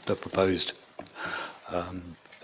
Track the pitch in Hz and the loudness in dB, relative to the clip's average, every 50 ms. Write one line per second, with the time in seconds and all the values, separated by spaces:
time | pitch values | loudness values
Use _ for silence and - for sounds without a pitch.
0 | - - 101 - - - - 95 95 95 92 85 - - - - - - - - | -2 -2 -2 -2 -2 0 4 6 6 6 6 4 4 2 -2 -8 -12 -18 -16 -16
1 | - - - - - - - - - - - - - - 87 87 87 90 92 92 | -16 -14 -10 -8 -6 -6 -4 -6 -6 -8 -10 -14 -8 -4 -2 -2 -2 -2 -4 -8
2 | 87 87 82 - - - - - | -8 -10 -12 -16 -18 -20 -18 -12